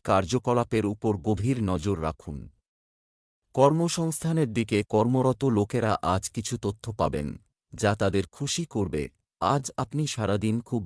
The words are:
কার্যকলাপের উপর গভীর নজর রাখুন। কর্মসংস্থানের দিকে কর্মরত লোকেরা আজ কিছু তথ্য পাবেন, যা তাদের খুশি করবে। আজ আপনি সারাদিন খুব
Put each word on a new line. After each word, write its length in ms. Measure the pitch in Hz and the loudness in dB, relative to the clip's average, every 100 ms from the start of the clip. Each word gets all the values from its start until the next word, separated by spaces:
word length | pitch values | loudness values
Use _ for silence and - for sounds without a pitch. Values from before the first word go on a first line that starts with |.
কার্যকলাপের 800 | - 98 92 123 - 123 117 110 101 | 2 2 2 0 0 0 2 0 0
উপর 260 | 104 113 101 | 0 0 0
গভীর 380 | 107 107 110 127 | 0 0 0 0
নজর 340 | 101 92 87 90 | 0 0 0 -2
রাখুন। 340 | 78 76 - 71 - - _ _ _ _ _ _ _ _ _ | -2 -6 -10 -12 -14 -20 _ _ _ _ _ _ _ _ _
কর্মসংস্থানের 960 | - 139 160 170 - 165 156 165 165 135 | 4 4 4 0 -2 -2 -2 -2 0 0
দিকে 260 | 110 110 104 107 | 0 0 0 2
কর্মরত 540 | 107 113 131 131 123 135 | 2 4 4 2 2 2
লোকেরা 420 | 107 104 123 110 98 | 2 2 0 0 0
আজ 200 | 82 95 - | 0 0 -2
কিছু 240 | - 104 120 | -6 -6 -4
তথ্য 260 | 101 101 - | -4 -4 -6
পাবেন, 340 | 107 80 73 73 - - _ _ | -2 0 0 -4 -8 -16 _ _
যা 200 | - 107 | -2 0
তাদের 300 | 107 98 98 98 | 2 0 0 -2
খুশি 380 | - 143 - 170 | -6 -6 -4 -4
করবে। 380 | 113 92 76 67 - _ _ | -4 -2 -2 -6 -10 _ _
আজ 240 | 92 139 127 - | 0 0 -2 -6
আপনি 260 | 127 147 151 | -6 -4 -4
সারাদিন 500 | - 101 101 107 113 | -2 -2 0 0 -2
খুব 200 | 113 120 | -2 -6